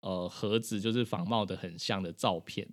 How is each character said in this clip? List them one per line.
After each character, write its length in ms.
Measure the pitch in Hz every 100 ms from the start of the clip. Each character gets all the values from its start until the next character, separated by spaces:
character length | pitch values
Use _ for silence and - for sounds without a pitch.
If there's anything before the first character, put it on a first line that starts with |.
呃， 280 | 95 92 90
盒 300 | - 107 110
子 200 | 110 107
就 120 | 107
是 120 | 117
仿 240 | 117 104 87
冒 160 | 113
的 140 | 101 92
很 200 | 92 85
像 220 | - 101
的 120 | 90
照 260 | 85 120 87
片， 280 | - - -